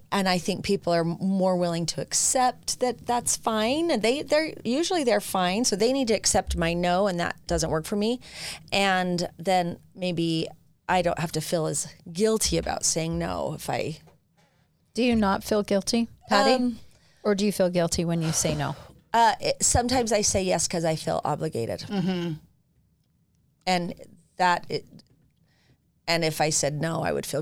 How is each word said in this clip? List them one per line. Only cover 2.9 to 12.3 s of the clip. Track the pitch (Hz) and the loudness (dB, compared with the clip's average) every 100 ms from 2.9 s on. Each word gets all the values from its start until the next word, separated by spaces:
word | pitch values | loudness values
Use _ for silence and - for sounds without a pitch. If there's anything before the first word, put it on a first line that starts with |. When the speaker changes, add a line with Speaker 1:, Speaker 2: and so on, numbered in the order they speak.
| 240 - | -2 -4
Speaker 1:
that's | 240 240 - | -2 -2 -4
fine. | 233 220 220 294 339 | -2 0 0 0 2
And | 254 | 2
they, | 220 277 | 2 0
they're | - 302 320 - 220 | 2 0 0 -4 -2
usually | 262 339 370 247 | 0 0 0 2
they're | 208 | 2
fine. | - 190 180 196 | 0 0 0 2
So | 254 190 | 0 2
they | 226 | 2
need | 277 233 | 2 2
to | 214 | 2
accept | - 202 - 175 | 2 2 0 0
my | 170 | 0
no, | 170 180 180 208 | 2 2 2 2
and | 175 | 0
that | 170 - - | -2 -6 -2
doesn't | 170 160 | -2 0
work | 156 156 | -2 -2
for | 202 | -2
me. | 214 247 - - - - - | 0 -2 -8 -14 -12 -12 -4
And | 202 196 185 180 175 180 - | 0 2 2 2 0 -2 -4
then | 180 185 170 - - - | 0 2 2 -4 -14 -6
maybe | 180 170 165 160 - - _ _ - | -4 0 0 0 -2 -8 _ _ -2
I | 185 | 0
don't | 175 - | 2 -2
have | 165 | -2
to | - | -4
feel | - 175 156 | -2 -2 0
as | 147 - - - | -2 -6 -12 -12
guilty | 170 220 | 0 2